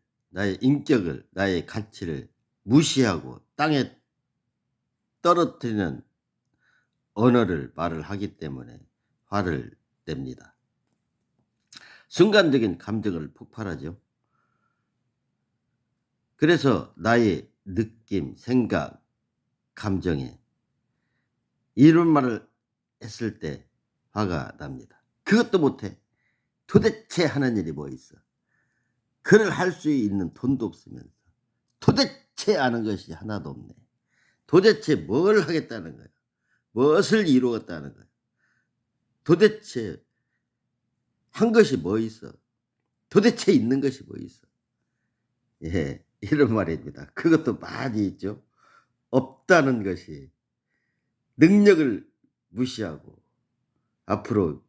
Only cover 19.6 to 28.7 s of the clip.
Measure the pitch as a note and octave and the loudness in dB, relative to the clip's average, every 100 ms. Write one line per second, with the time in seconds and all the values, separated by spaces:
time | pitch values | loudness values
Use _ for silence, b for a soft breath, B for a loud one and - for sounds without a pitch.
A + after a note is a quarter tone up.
19.6 | _ - G2+ F#2+ F2 D2 B1+ - _ _ | _ -10 -4 -2 -2 -4 -6 -16 _ _
20.6 | _ _ _ _ _ _ _ _ _ _ | _ _ _ _ _ _ _ _ _ _
21.6 | _ - D3+ E3 E3+ D3+ B2+ G#2+ - _ | _ 6 6 8 4 2 0 -4 -10 _
22.6 | _ _ _ _ G#2+ - A2+ - D#2+ C2+ | _ _ _ _ -18 -8 -8 -6 -10 -12
23.6 | - _ _ _ _ G2+ G2+ D#2+ B1 - | -16 _ _ _ _ -6 -4 -4 -8 -14
24.6 | D2 C3 - _ _ _ - G#3+ A#3 F#3 | -16 -16 -20 _ _ _ 0 2 2 2
25.6 | C#3+ - G2+ - _ _ _ _ _ _ | 0 -2 -10 -14 _ _ _ _ _ _
26.6 | - G#3 G#3 - - - D#3 C#3+ C3 A2 | 2 4 4 0 -6 -2 -2 0 0 -2
27.6 | D#2+ D2 C#2 B1+ - C#2+ _ _ _ _ | -4 -8 -12 -16 -20 _ _ _ _ _
28.6 | _ | _